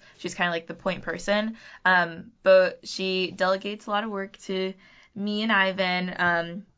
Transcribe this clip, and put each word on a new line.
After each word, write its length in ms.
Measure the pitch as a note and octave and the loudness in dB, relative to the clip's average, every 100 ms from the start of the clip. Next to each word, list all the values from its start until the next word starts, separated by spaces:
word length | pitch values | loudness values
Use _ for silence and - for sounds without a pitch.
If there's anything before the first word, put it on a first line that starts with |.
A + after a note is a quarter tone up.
| - - | -20 -12
she's 180 | F3 F#3 | -10 -2
kinda, 160 | F3 | -2
like, 160 | E3+ - | -2 -8
the 60 | |
point 280 | F3 F#3+ F#3 | -8 -6 -6
person, 540 | E3+ F3 - G#3 A3 A3+ - - | -6 -6 0 0 0 -8 -18 -2
um, 460 | F#3 F3+ E3+ E3 - _ | 4 4 2 -4 -16 _
but 340 | F#3+ F#3+ F3+ - | 6 6 6 0
she 480 | - - F#3 F#3 F#3 | -12 -4 -2 -2 -2
delegates 540 | F3+ F#3 F#3+ G3+ G#3+ - | 0 0 0 -4 -10 -4
a 40 | |
lot 140 | G#3 | -4
of 60 | A3 | -2
work 280 | G3 G3 - | -6 -8 -12
to 300 | - F#3+ F#3+ F#3+ - - _ G3 | -6 -4 -4 -6 -20 -20 _ -8
me 240 | G#3 G#3 | -4 -2
and 80 | A3 | 2
Ivan, 640 | G3+ F#3+ F#3 F#3 F3+ F3+ - | 2 2 2 0 0 -2 0
um, 480 | F3 E3+ E3+ F3+ - | 2 2 -2 -8 -14